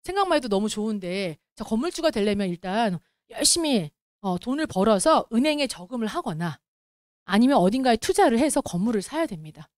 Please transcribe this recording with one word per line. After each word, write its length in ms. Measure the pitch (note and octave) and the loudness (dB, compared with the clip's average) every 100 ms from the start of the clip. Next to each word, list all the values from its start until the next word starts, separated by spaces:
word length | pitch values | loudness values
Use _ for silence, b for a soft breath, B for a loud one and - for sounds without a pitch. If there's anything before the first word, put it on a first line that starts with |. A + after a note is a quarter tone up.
생각만 340 | - G4 F#4+ D4+ | -4 -2 2 2
해도 100 | B3+ | 2
너무 200 | G3 G#3+ | 0 0
좋은데, 680 | G#3+ G#3+ G#3+ F3+ F#3+ F#3 D3+ _ | -2 -4 -4 -4 -4 -6 -8 _
자, 80 | - | -14
건물주가 480 | G#3+ A3 E4 F4 D#4+ | -4 -2 -2 -2 -2
되려면 380 | A#3 G#3 G3+ F#3+ | 0 0 0 -2
일단 500 | F3 F#3 G#3 A3+ F3 _ _ _ | -4 -4 -2 0 -2 _ _ _
열심히, 640 | - D4 F4 D#4+ A#3+ D3+ _ _ _ | -2 0 2 2 0 -2 _ _ _
어, 160 | G3 F3+ | -4 -4
돈을 280 | A#3+ C#4 D#4 | -4 -4 -2
벌어서 600 | F#3 G#3 G3+ D#4 C#4+ - | 0 2 4 4 4 2
은행에 340 | A3+ D4+ D4 C4+ | 0 2 0 -2
저금을 400 | - F3+ B3+ A3 | -6 -10 -6 -4
하거나 520 | D#4 D4 D#3 E3+ C#3 _ _ _ _ _ _ | -4 -6 -6 -6 -8 _ _ _ _ _ _
아니면 320 | - G3 B3+ C4 | 0 4 6 6
어딘가에 400 | F3+ B3+ B3+ A3+ | 4 2 2 2
투자를 420 | - F#4+ F4 A3+ | 0 4 4 4
해서 220 | D4 C#4+ | 2 0
건물을 400 | - F3 G#3+ A3 | -2 -2 0 -2
사야 240 | F3 D4+ | -4 -4
됩니다. 440 | D#4+ E3+ D#3 D#3 D#3 | -4 -6 -16 -20 -20